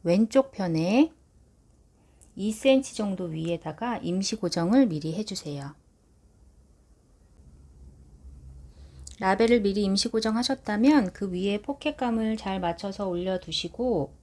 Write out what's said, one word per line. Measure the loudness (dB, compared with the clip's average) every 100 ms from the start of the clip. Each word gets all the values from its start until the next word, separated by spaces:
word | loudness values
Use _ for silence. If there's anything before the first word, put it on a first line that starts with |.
| 2
왼쪽 | 2 4 2 0
편에 | -2 -2 0 2 4 4 _ _ _ _ _ _ _ _ _ _ _ -20 -6
이 | -4
센티미터 | 0 4 4 2
정도 | -6 -4 -4
위에다가 | -6 -4 -4 -4 -6 -6 -4 -4
임시 | -2 -2 -2 -2
고정을 | -2 0 2 4 4
미리 | 2 -6
해주세요. | -6 -8 -8 -8 -10 -10 -16 _ _ _ _ _ _ -20 _ _ _ _ _ _ _ _ _ -20 -20 -20 -20 -20 -20 -20 -20 -20 -20 -20 -20 -20 -20 -20 -18 -18 -4
라벨을 | 0 2 4 4
미리 | 4 0
임시 | 0 0 0
고정하셨다면 | 0 0 0 0 -2 -2 2 6 6 4
그 | -2 -4
위에 | -2 -2 -2
포켓감을 | -4 -4 -4 -2 -2 0 -2 -4
잘 | -4 -2
맞춰서 | -2 -4 -8 -6 -4
올려두시고 | -2 -2 -4 -4 -8 -8 -4 -2 0 -2 -8